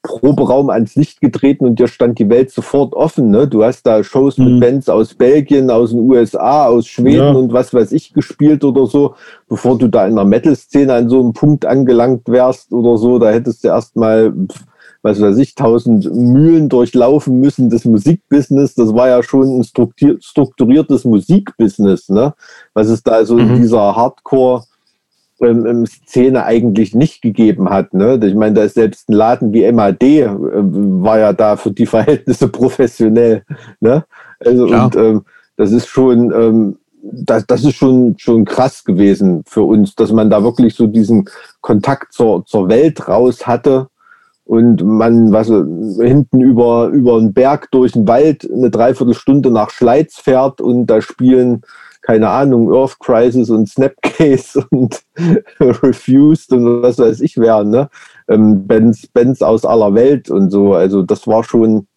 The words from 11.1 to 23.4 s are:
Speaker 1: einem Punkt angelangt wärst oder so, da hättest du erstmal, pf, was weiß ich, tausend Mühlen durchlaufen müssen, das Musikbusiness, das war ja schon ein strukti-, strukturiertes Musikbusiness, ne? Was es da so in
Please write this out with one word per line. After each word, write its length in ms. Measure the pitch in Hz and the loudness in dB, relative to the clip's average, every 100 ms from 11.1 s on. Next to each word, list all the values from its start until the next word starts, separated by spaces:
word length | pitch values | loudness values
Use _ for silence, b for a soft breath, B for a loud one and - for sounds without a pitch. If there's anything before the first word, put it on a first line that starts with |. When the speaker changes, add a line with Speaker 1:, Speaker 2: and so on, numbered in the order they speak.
| 131 | 0
Speaker 1:
einem 100 | 120 | 0
Punkt 340 | 113 147 147 | 0 0 0
angelangt 600 | - 135 127 120 120 123 120 | 0 0 2 2 0 -2 -2
wärst 460 | 123 127 131 _ | 0 0 -2 _
oder 240 | 120 117 117 | -2 0 2
so, 200 | 117 123 | 0 2
da 120 | 110 | 0
hättest 320 | 113 123 110 | 0 -4 -4
du 60 | 110 | -2
erstmal, 640 | 87 - - 110 113 110 | -4 -4 -4 0 2 0
pf, 320 | - 95 B B B B B | -2 -10 B B B B B
was 140 | 104 104 | -4 0
weiß 160 | 104 107 | 0 2
ich, 180 | 139 | -2
tausend 580 | - 117 120 120 107 98 | -2 0 0 0 -2 -2
Mühlen 560 | 110 123 131 160 165 147 | -2 2 4 4 2 2
durchlaufen 680 | 123 120 123 120 147 139 127 | 0 0 0 0 0 0 0
müssen, 300 | 139 - 123 | 0 0 -2
das 140 | 117 | 0
Musikbusiness, 880 | 120 110 107 175 _ 143 135 139 139 | 0 0 0 -2 _ -2 0 -2 -2
das 180 | - 110 | -2 -2
war 140 | 110 127 | 0 2
ja 120 | 123 | 0
schon 360 | - 135 135 127 | 0 0 0 -2
ein 40 | |
strukti-, 520 | 113 - 117 _ 143 175 | -4 -4 -4 _ -2 -2
strukturiertes 840 | - - 131 - 120 147 147 131 | -6 -4 -4 -2 0 2 2 -2
Musikbusiness, 1040 | 127 104 90 196 196 - 110 - 98 92 - | 0 -2 0 -2 -2 -4 -4 0 -2 -2 -2
ne? 240 | 98 139 - b b b | -2 -2 -6 b b b
Was 140 | 107 107 | -4 -2
es 160 | 113 | -2
da 200 | - 113 | 0 0
so 120 | 107 | 2
in 160 | 117 | 2